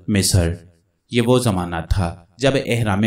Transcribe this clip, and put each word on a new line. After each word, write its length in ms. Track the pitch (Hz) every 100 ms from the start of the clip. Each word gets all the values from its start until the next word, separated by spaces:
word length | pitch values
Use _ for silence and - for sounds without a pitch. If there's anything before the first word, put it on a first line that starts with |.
| -
मिस्र, 480 | 98 90 95 85 85 - _ _ _ _
ये 100 | 117
वो 180 | 117 127
जमाना 420 | 123 92 87 85
था 520 | 80 - 85 - - -
जब 160 | 135 135
एहराम 480 | - 117 107 98